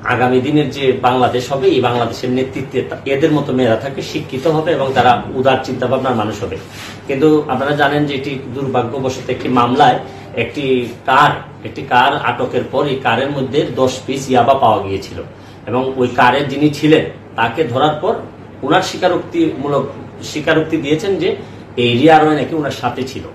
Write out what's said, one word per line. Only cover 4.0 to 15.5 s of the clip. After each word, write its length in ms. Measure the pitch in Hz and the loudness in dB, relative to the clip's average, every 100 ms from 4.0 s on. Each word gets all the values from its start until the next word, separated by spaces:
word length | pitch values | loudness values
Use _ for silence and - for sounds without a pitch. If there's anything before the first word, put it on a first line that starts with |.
শিক্ষিত 460 | 180 - - 127 165 | -6 -8 -6 -2 0
হবে 240 | 151 170 | 0 0
এবং 200 | 147 135 | 0 0
তারা 300 | 131 123 110 101 135 | 2 4 2 0 0
উদার 220 | 127 131 | 2 2
চিন্তাভাবনার 520 | - 120 123 127 131 113 | -2 -4 0 0 0 -2
মানুষ 280 | 107 107 | -2 -4
হবে। 140 | - 95 - - - - - | -6 -8 -12 -16 -14 -14 -6
কিন্তু 360 | 135 156 151 147 | 2 4 4 2
আপনারা 280 | 127 139 147 | -2 0 2
জানেন 300 | 143 147 147 | 2 2 0
যে 100 | 135 | -2
এটি 240 | 143 131 - | -6 -8 -8
দুর্ভাগ্যবশত 760 | 120 131 120 113 135 131 - - | -6 -2 -2 -2 -2 -4 -4 -6
একটি 200 | 123 135 | -6 0
মামলায় 500 | 127 120 131 139 - - - - 120 | 2 2 6 6 4 -2 -16 -12 -6
একটি 520 | 113 151 135 127 117 - - | -6 -4 0 0 0 -8 2
কার, 260 | 131 143 - - - 113 | 4 4 2 -10 -14 -12
একটি 160 | - | -12
কার 340 | 139 131 135 143 | 0 4 4 2
আটকের 480 | 117 - 127 127 110 | -2 -2 -2 -2 -2
পর 140 | 131 147 | -2 0
এই 100 | 127 | 0
কারের 340 | - 113 135 | 0 0 0
মধ্যে 360 | 143 123 139 170 - | -2 -2 0 -2 0
দশ 240 | 127 - - | 0 0 -6
পিস 240 | 135 - | -6 0
ইয়াবা 240 | 127 117 | 2 4
পাওয়া 340 | 135 127 104 98 | 4 4 2 0
গিয়েছিল 360 | 95 - - - - - | -6 -8 -12 -14 -16 -20